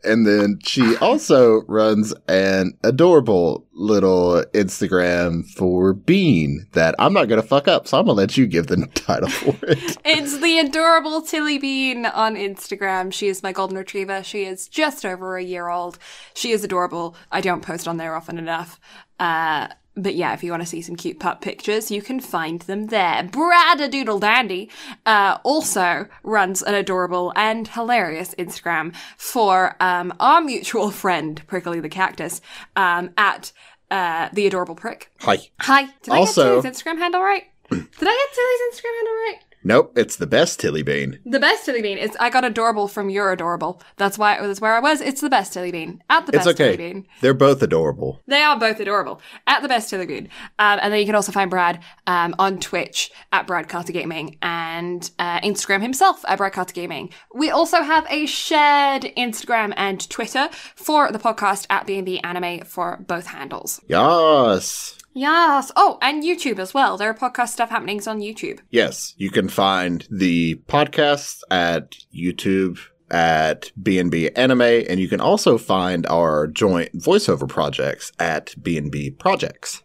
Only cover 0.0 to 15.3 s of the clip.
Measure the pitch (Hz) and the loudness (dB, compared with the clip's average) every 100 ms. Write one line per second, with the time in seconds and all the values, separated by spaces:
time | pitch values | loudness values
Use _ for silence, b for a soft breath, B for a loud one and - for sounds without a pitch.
0 | - 113 107 104 104 101 - - 117 113 | 2 4 6 6 4 0 -4 2 2 4
1 | - 294 - 139 120 110 110 107 107 107 | 2 2 4 6 8 6 4 2 4 4
2 | 107 - - 95 98 95 92 - - 135 | 0 -4 2 2 4 2 0 0 0 4
3 | 175 165 113 95 82 - _ - 104 104 | 8 8 6 4 4 0 _ -6 2 4
4 | 95 92 90 87 - 107 98 - 98 90 | 6 4 4 4 2 0 0 0 0 2
5 | 90 87 87 85 85 - 92 90 95 95 | 2 2 0 -2 -6 -2 0 4 2 2
6 | - 190 180 92 76 73 - - 80 - | 2 4 4 4 2 -4 -4 2 2 4
7 | 139 196 127 110 110 139 143 165 - 135 | 2 2 2 2 2 2 4 0 2 2
8 | 131 113 98 - 123 82 82 90 - - | 4 4 2 4 2 2 0 0 0 -6
9 | - - 90 - 143 139 - 156 349 - | -2 -2 0 -2 -2 -2 0 0 -2 -6
10 | 294 311 285 285 330 330 302 311 330 330 | 0 0 0 -2 0 2 2 2 4 4
11 | 311 311 320 320 302 285 277 269 262 247 | 2 -6 -4 -4 -2 -2 -2 -2 -2 -2
12 | 233 - 220 214 202 196 - 196 196 190 | -4 0 -2 -2 -6 -8 -12 -6 -4 -2
13 | 185 190 202 190 196 185 190 190 190 202 | -4 -4 -4 -4 -6 -6 -6 -6 -8 -8
14 | 190 196 185 208 190 185 - - 302 - | -6 -8 -8 -8 -8 -8 -10 -2 -2 -2
15 | 202 185 185 | -8 -8 -8